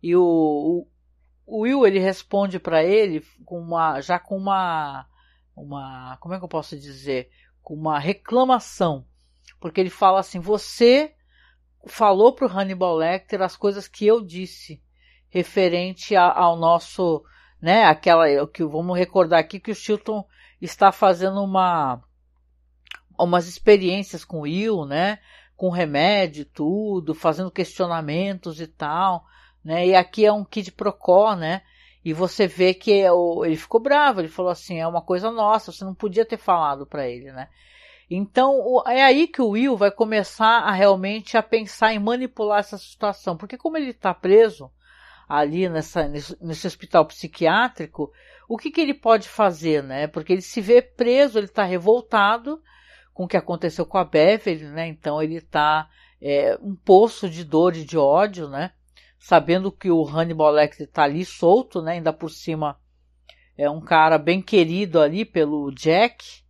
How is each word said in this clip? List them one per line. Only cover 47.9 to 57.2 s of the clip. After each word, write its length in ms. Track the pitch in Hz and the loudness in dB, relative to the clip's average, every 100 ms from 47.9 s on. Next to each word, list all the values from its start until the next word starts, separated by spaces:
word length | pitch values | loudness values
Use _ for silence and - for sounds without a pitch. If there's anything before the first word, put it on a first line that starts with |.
| - 147 _ _ _ _ | -12 -12 _ _ _ _
o 100 | 226 | -10
que 140 | 311 | -6
que 80 | 277 | -4
ele 140 | - | -4
pode 340 | 277 226 226 - | -2 2 2 2
fazer, 560 | - 202 160 160 151 | -2 0 0 -2 -2
né? 240 | 135 131 151 | -2 -6 -6
Porque 260 | 160 156 | -8 -2
ele 80 | 185 | -2
se 200 | 185 - | -2 -8
vê 200 | 196 240 | 4 4
preso, 560 | 254 - 240 247 285 214 | 4 -4 0 2 2 0
ele 100 | 202 | -4
tá 160 | - | -4
revoltado 960 | 190 180 175 240 240 220 202 233 240 311 _ _ _ _ _ | -2 0 2 0 2 0 2 0 -6 -12 _ _ _ _ _
com 100 | - | -12
o 40 | 180 | -4
que 100 | 190 | -4
aconteceu 480 | - 175 170 - 170 | -4 -6 -6 -4 -4
com 120 | 190 | -2
a 80 | 170 | 0
Beverly, 600 | 156 160 214 208 160 151 | 4 4 4 -2 -6 -8
né? 220 | 151 165 | -10 -10
Então 340 | 156 151 147 | -10 -6 -4
ele 200 | 156 165 | -4 -6
tá, 480 | _ 156 151 156 156 _ _ _ | _ 0 2 0 -4 _ _ _
é, 360 | 139 143 143 - | -2 0 0 -2
um 140 | 202 190 | -6 -12
poço 540 | - 185 226 - | 6 8 8 0